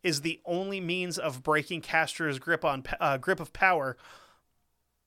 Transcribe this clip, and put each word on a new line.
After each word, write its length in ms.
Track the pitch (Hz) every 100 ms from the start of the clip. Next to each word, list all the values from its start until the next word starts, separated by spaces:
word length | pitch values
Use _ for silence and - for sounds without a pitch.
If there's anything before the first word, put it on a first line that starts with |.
is 180 | 180 147
the 180 | 160 165 -
only 340 | 175 196 196
means 380 | 175 180 180 160
of 240 | 160 127
breaking 400 | 135 151 147 170
Castro's 560 | - 160 151 - 160 135
grip 260 | 147 170
on, 200 | 160 135 127 -
uh, 180 | 160 139
grip 220 | 123 185
of 120 | 156
power 460 | - 190 175 135 123 - - - _ _ _ _ _ _ _